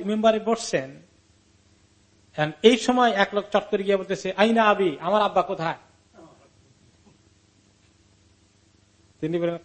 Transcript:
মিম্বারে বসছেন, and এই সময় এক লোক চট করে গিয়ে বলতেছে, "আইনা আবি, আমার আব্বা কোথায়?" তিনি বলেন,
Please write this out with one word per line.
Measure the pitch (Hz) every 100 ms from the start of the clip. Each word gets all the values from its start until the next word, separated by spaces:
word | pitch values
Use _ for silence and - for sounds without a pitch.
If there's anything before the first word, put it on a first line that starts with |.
মিম্বারে | 202 220 220 220
বসছেন, | 208 226 - 160 135 147 - _ _ _ _ _ _ _ _ _ _ _ _ -
and | 151 -
এই | 220 254
সময় | - 247 240
এক | 196 196
লোক | 202 -
চট | 202 -
করে | 202
গিয়ে | 196 190
বলতেছে, | 180 185 185 190
"আইনা | 220 226
আবি, | 214 196 185 139
আমার | 165 208
আব্বা | 202 190
কোথায়?" | 180 180 165 143 _ _ _ - - _ _ _ _ _ _ _ 202 _ _ _ _ _ _ _ _ _ _ _ _ _ _ _ _ _ _ _ _ -
তিনি | 156 170
বলেন, | 170 170